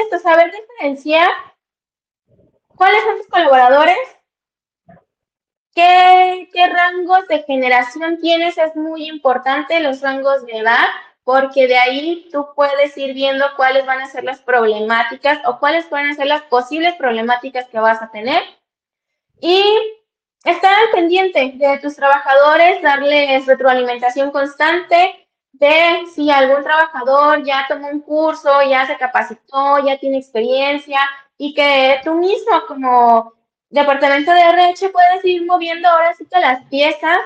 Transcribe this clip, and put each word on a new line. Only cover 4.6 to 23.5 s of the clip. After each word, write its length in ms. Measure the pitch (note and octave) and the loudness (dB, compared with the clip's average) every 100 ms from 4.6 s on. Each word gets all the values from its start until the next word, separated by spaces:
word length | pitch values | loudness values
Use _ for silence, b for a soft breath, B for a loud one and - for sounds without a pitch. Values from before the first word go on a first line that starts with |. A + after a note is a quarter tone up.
| _ _ _ - _ _ _ _ _ _ _ - | _ _ _ -20 _ _ _ _ _ _ _ 0
qué, 760 | F4 F4+ F#4 F#4 F#4 F#4 F4 | 4 6 6 6 4 0 -8
qué 160 | F4 F4+ | 0 0
rangos 600 | F4 F4+ F4+ F4 F#4 F#4+ | 2 -2 -2 0 0 2
de 160 | D4+ | -4
generación 760 | - C4+ B3+ B3 B3 D#4 E4 E4 | -2 -2 0 0 0 -6 -6 -4
tienes, 380 | E4 E4 E4+ E4+ | -2 0 -2 -2
es 180 | D#4+ D#4+ | -4 -4
muy 320 | D#4+ D#4+ D4+ | -8 -8 -12
importante 720 | D#4 C4+ B3 C4+ C#4 D4 E4 | -4 -2 -2 -2 -4 -2 -4
los 220 | D4+ C4+ | -2 -4
rangos 440 | C#4 C4+ C4+ C#4 A#3+ | -6 -4 -2 -2 -4
de 120 | A3 | -6
edad, 300 | A3 A#3+ F#4+ - - _ | 0 0 0 -4 -16 _
porque 440 | - C4+ C4+ C4+ B3+ | -2 0 0 0 2
de 100 | B3 | 4
ahí 500 | B3+ C4 D#4 E4+ - | 2 -2 -6 -8 -8
tú 160 | C#4+ C#4+ - | -8 -8 -2
puedes 420 | C#4+ C#4 D4 D4 | -2 0 -2 -4
ir 160 | C4+ | -10
viendo 320 | C4 C4+ C4+ C#4 C#4 | -4 -4 -2 -4 0
cuáles 300 | C4 C4+ C4 | 0 0 -2
van 160 | C4 | -6
a 60 | C4 | -8
ser 160 | C4 | -10
las 160 | B3 C4 | -10 -10
problemáticas 1000 | - B3+ A3 G#3+ G#3+ A#3 A#3+ C4 C#4 D4 C4+ | -2 0 0 -2 -2 -2 -2 -4 -2 -2 -4
o 140 | A#3+ | -4
cuáles 260 | C#4+ E4 E4 | -2 -2 -4
pueden 300 | C#4+ C#4+ D4 | -6 -6 -4
ser 100 | C#4 | -4
las 160 | D4 | -4
posibles 540 | D4 B3 B3 D4+ E4+ F4 | -2 -2 -2 -4 -4 -2
problemáticas 720 | C4 A3+ A#3 B3 C4+ B3+ B3 | -4 -4 -2 -4 -4 -12 -10
que 100 | A3+ | -4
vas 220 | A3 A3+ | -2 -2
a 80 | A3+ | -6
tener. 320 | G#3 A3+ E4 - _ _ _ _ _ _ _ _ _ | -12 -4 -4 -4 _ _ _ _ _ _ _ _ _
Y 240 | E4 F#4 G4+ A4 A4 - _ _ _ _ | -2 0 2 0 -2 -12 _ _ _ _
estar 300 | - F4 F#4+ | -4 0 2
al 180 | G4+ A4+ | 4 2
pendiente 600 | G#4 E4+ F4+ F#4+ E4 C4 C4 | 0 0 0 0 -2 -4 -2
de 220 | C#4 C#4 | -2 -2
tus 160 | C#4+ D4 | -6 -2
trabajadores, 840 | C#4 C#4 C#4 C4+ C#4+ D#4+ E4+ F4+ | 0 0 2 4 4 4 4 2
darles 640 | D4+ C#4 C#4+ D4 C#4+ C4+ | 0 0 0 0 0 -2
retroalimentación 880 | C4 | 2